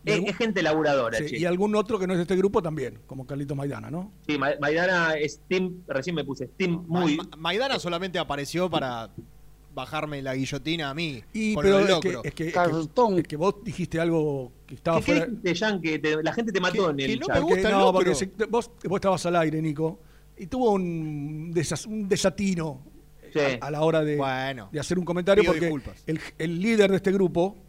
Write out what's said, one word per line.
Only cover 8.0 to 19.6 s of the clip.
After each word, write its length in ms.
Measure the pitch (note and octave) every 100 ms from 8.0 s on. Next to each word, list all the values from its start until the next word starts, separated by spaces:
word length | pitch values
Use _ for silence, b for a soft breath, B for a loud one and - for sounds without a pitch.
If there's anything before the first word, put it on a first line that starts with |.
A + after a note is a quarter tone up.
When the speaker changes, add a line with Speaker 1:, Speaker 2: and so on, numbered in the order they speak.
| F#3+ F3
Speaker 3:
apareció 500 | D3 C#3+ C#3+ E3 F3+
para 400 | D#3 C3 A#2+ A2 - - - - - -
bajarme 480 | C3+ B2+ D#3 D3+ C#3+
la 120 | C3+
guillotina 540 | C3 C3 C#3 C#3 E3+ C#3+
a 40 |
mí 280 | C#3+ E3 B2+ -
Speaker 2:
Y, 200 | G#3+ A3
Speaker 3:
con 80 | G3+
Speaker 2:
pero 160 | G3 G3
Speaker 3:
lo 40 |
del 60 | G3 F3
Speaker 2:
es 40 |
que, 80 | F#3
Speaker 3:
locro. 120 | B2+ C#3+
Speaker 2:
es 60 |
que, 80 | -
es 40 | E3
que, 20 |
Speaker 4:
Cartón. 640 | F3+ F3 D#3+ D#3 - A#3 F#3
Speaker 2:
es 60 | D3+
que 80 | D3
vos 200 | F#3 -
dijiste 380 | A#3 C#3 E3+ E3
algo 500 | E3+ E3 D3+ C#3 B2 - -
que 100 | C#3
estaba 220 | - E3
Speaker 1:
¿Qué, 40 |
qué 80 | -
Speaker 2:
fuera 140 | D4+ -
Speaker 1:
dijiste, 280 | G#3+ F3+
Jean? 280 | E3+ G#3+ G3
Que 160 | D#3+ D#3
te, 240 | D3+ D#3
la 100 | D#3+
gente 200 | F#3 A3+
te 80 | F#3
mató 260 | F3+ G#3 F3+
Speaker 3:
Que, 40 |
Speaker 1:
en 80 | C#3
el 60 | C3+
Speaker 3:
que 100 | -
no 100 | -
Speaker 1:
chat. 80 | A#2+
Speaker 3:
me 40 |
gusta 120 | D#4+ -
Speaker 2:
Porque, 100 | -
Speaker 3:
el 60 |
Speaker 2:
no, 60 | G3
Speaker 3:
locro. 120 | F#3+
Speaker 2:
porque 220 | F#3 F3+
se, 120 | F#3 F#3+
te, 160 | - G#3+
vos, 240 | A#3 - -
vos 120 | E3 F#3+
estabas 300 | G3 F3+ F3
al 100 | F3
aire, 240 | D#3+ D#3